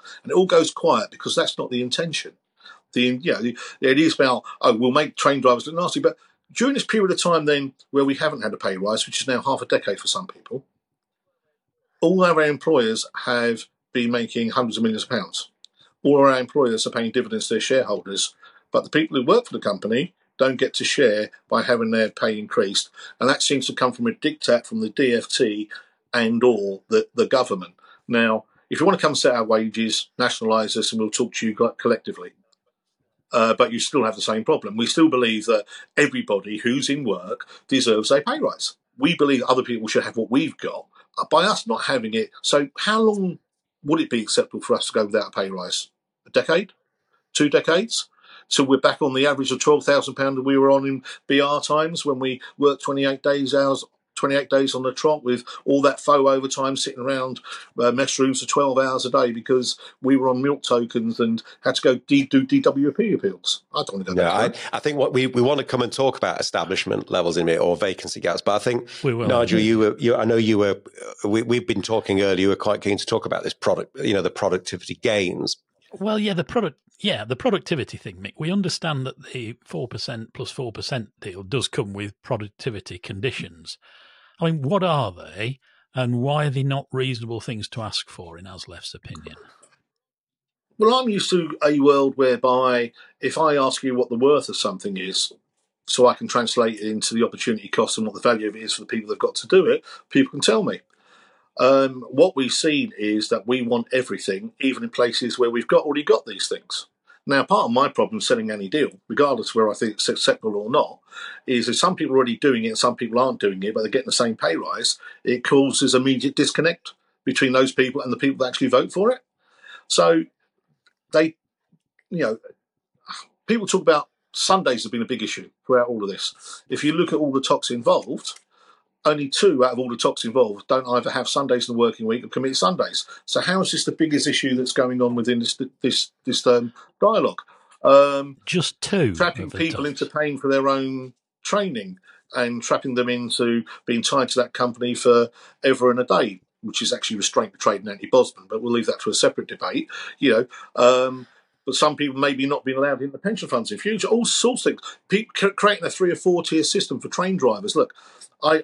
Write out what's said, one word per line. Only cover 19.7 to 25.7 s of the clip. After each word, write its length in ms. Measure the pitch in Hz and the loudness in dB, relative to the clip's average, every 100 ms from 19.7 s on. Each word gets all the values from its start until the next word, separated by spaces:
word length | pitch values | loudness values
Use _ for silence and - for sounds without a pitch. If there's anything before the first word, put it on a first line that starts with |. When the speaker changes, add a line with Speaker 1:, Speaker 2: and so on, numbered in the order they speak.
| 98 104 117 170 _ _ - | -4 -2 -2 -4 _ _ 0
Speaker 1:
don't 180 | 135 127 | 0 2
get 160 | 131 | -2
to 80 | - | -2
share 480 | 135 - 127 104 104 - _ | -2 2 4 2 -4 -10 _
by 140 | 117 | -2
having 280 | 110 117 113 | 2 0 2
their 200 | 113 107 | 0 0
pay 260 | - 117 107 | 0 -2 -2
increased. 540 | 104 - 98 98 - - - - | -2 -2 0 -2 -6 -12 -20 -2
And 80 | 120 | 0
that 140 | 143 | 0
seems 240 | - 139 - | 0 -2 -2
to 80 | |
come 180 | - 127 | -2 -2
from 160 | 120 117 | 0 -4
a 40 | |
diktat 540 | 113 151 151 - 120 - | -2 -4 -2 2 2 0
from 140 | 113 | -6
the 80 | 110 | -4
D 260 | - 135 | 0 2
F 140 | 117 - | 0 -2
T 400 | - 113 104 107 | 0 0 0 -8